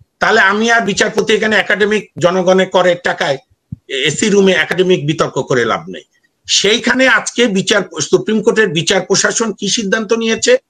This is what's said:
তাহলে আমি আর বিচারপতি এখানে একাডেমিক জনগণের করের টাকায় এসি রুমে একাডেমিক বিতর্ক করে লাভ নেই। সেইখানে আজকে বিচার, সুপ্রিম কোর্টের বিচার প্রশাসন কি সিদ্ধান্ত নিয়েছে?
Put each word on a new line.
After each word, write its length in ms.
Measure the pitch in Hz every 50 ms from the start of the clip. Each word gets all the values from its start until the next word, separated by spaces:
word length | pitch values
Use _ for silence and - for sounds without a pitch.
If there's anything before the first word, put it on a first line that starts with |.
| - _ _ -
তাহলে 220 | 170 180 208 220
আমি 300 | 202 190 202 214 226 233
আর 100 | 233 233
বিচারপতি 540 | 196 196 196 - 226 208 214 214 190 - 220
এখানে 220 | 196 220 220 214
একাডেমিক 540 | 196 180 - 208 190 208 202 214 208 180 - - -
জনগণের 520 | 160 175 175 185 175 185 185 185 185 185
করের 260 | - 185 185 180 175 175 -
টাকায় 340 | 196 175 - 185 156 139 135 _ _ _ _ _ - - - _ -
এসি 400 | 139 131 139 156 147 - 233 214
রুমে 240 | 196 202 190 190
একাডেমিক 540 | 180 160 156 - 185 165 185 180 185 156 143
বিতর্ক 360 | 147 160 - 160 127 - 135
করে 220 | 131 - 143 123 117
লাভ 240 | 110 98 87 80 92
নেই। 140 | 90 78 - _ _ _ _ _ _ _ -
সেইখানে 640 | - - - - 196 220 240 - 240 220 254 262 262
আজকে 380 | 226 202 196 - - - 240
বিচার, 360 | 240 185 190 185 - 214 202 196 - - 156
সুপ্রিম 420 | 147 - - - - - 220 220
কোর্টের 260 | 214 233 190 220 220 190
বিচার 320 | 151 170 156 - 202 185
প্রশাসন 520 | 175 - 196 - - 208 196 - 226 220
কি 160 | 190 - 202 196
সিদ্ধান্ত 440 | - 240 214 190 226 226 220 196
নিয়েছে? 460 | 233 226 226 226 226 220 - - 247 262 _